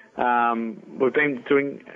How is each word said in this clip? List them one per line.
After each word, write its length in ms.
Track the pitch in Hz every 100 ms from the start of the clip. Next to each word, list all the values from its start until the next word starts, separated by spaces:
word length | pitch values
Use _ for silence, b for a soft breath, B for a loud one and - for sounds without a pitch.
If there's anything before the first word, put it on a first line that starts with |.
| B -
Um, 680 | 123 120 117 113 113 104 - -
we've 140 | 131
been 300 | 135 147 127 -
doing, 360 | 143 143 - -